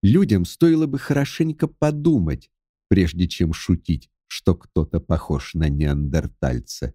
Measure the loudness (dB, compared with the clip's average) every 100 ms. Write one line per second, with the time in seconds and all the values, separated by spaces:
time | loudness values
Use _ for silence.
0 | 4 4 4 2 0 2 2 4 0 -4
1 | -2 -2 -2 -2 -4 -2 -6 -2 -2 0
2 | 2 2 0 -4 _ _ _ _ _ 2
3 | 2 0 -2 0 -2 -2 -2 -2 0 -6
4 | -6 _ _ -4 0 0 -2 -4 -2 -4
5 | -2 -4 -2 -6 -6 -2 -2 0 0 0
6 | 0 -2 -2 -4 -4 -4 -8 -10 -10